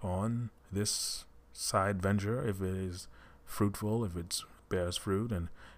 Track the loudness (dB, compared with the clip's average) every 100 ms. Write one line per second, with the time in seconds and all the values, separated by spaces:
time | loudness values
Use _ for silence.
0 | 0 0 2 0 -2 -8 -6 0 0 0
1 | -2 -6 -10 -18 -20 -8 0 2 4 4
2 | 4 4 2 0 0 0 0 0 -2 -6
3 | -10 -16 -20 -20 -8 2 2 2 0 0
4 | 0 -2 -4 -6 -8 -16 -2 0 0 -2
5 | 0 0 2 0 -2 -6 -14